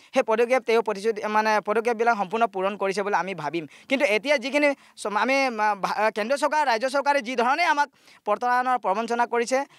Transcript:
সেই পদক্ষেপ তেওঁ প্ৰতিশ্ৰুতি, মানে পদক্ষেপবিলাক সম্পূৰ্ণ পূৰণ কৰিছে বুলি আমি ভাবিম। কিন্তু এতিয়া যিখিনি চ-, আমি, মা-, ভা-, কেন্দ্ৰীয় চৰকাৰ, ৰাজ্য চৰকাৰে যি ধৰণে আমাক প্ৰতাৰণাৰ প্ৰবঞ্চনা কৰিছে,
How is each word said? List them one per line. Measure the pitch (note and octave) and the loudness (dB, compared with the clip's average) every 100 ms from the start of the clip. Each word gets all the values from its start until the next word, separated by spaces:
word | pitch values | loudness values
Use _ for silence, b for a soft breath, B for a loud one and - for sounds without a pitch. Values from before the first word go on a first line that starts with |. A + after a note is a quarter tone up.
| b | b
সেই | C4 | -2
পদক্ষেপ | A#3 A3 A#3+ B3+ | 2 2 2 2
তেওঁ | A#3 A3+ | 2 2
প্ৰতিশ্ৰুতি, | A3 G3+ G#3+ G3+ G#3+ | 2 -2 -2 -2 0
মানে | G#3+ A3 G#3+ | 0 2 0
পদক্ষেপবিলাক | G#3 G#3+ A3+ A3 A#3 A3 | 2 0 0 0 2 0
সম্পূৰ্ণ | F#3 A3 A#3 | 0 0 0
পূৰণ | F#3+ F#3+ G3+ | 0 -4 -2
কৰিছে | G3 F#3+ | -4 -2
বুলি | G3+ F#3+ | -2 -2
আমি | F3+ F3+ | -2 -6
ভাবিম। | D3 E3 D3+ B B | -6 -6 -8 B B
কিন্তু | C4 C#4 | 0 2
এতিয়া | G#3+ B3 D4 | 2 0 -2
যিখিনি | B3+ C#4+ D4 C4+ b b | 0 0 2 0 b b
চ-, | G#3+ | -6
আমি, | G3+ A3+ C4+ C4+ | -2 0 0 0
মা-, | A3 G#3+ G3+ | 0 -2 -2
ভা-, | F3+ G3 G#3+ | -2 0 0
কেন্দ্ৰীয় | G#3+ G#3+ C4+ | 0 -2 -2
চৰকাৰ, | C#4+ D4+ C#4 | 0 0 2
ৰাজ্য | A3+ B3+ | 0 0
চৰকাৰে | C#4 C4+ C#4+ | -2 0 0
যি | A3+ B3 | -2 -2
ধৰণে | A#3+ D4+ | 0 2
আমাক | F4 D4 C#4+ b b b - | 2 2 0 b b b -4
প্ৰতাৰণাৰ | G3+ B3 B3 B3+ B3 | -2 0 0 2 0
প্ৰবঞ্চনা | A3 G3 A3+ A#3 A#3+ | 0 -2 0 0 0
কৰিছে, | A#3 A#3 C4 C#4 | 0 0 -2 -2